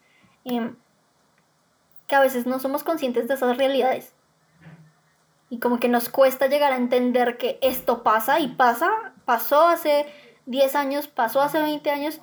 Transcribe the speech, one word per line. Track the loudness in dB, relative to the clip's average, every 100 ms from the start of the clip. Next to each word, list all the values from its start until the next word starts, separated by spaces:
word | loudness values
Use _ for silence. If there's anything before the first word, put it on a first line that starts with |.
| _ _ _ _
em, | -6 -6 -6 -10 _ _ _ _ _ _ _ _ _ _ _ _ 0
que | 2
a |
veces | 2 2 -4
no | -4
somos | -2 -4
conscientes | -2 -4 -2 -2 -2
de |
esas | -2 0 0
realidades. | 0 2 0 -2 -6 _ _ _ _ _ -20 -20 -20 _ _ _ _ _ -16
Y | -4
como | -2 0
que | 0
nos | 0 0
cuesta | 4 4 4 0
llegar | 2 2
a | 0
entender | 0 0 0 0 0 -2
que | -6 -2
esto | -2 -2 -2 -2
pasa | 2 0 2 0
y | 0
pasa, | 2 2 2 0 -2 -6 -12 -4
pasó | -2 2 4 4
hace | 4 2 0 0 -8 -20 _ -8
diez | 0 2 2
años, | -2 -4 -6
pasó | -4 -2 0
hace | 0 0
veinte | -2 -2 -4
años, | -4 -4 -8